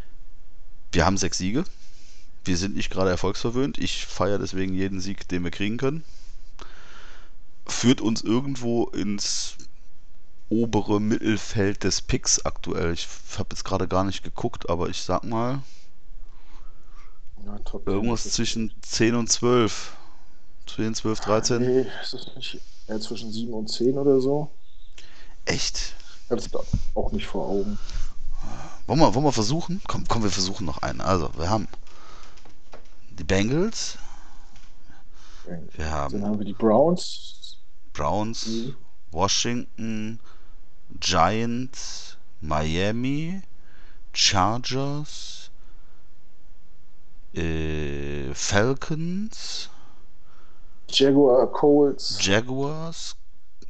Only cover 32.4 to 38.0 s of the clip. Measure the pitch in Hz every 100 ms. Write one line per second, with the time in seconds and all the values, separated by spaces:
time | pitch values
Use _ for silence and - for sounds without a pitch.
32.4 | - - - - - - - - 78 95
33.4 | 107 147 214 - - - - - - -
34.4 | - - - - - - - - - -
35.4 | - 87 76 - 78 76 71 101 104 104
36.4 | 101 95 113 107 160 180 - - - -
37.4 | - - - - - -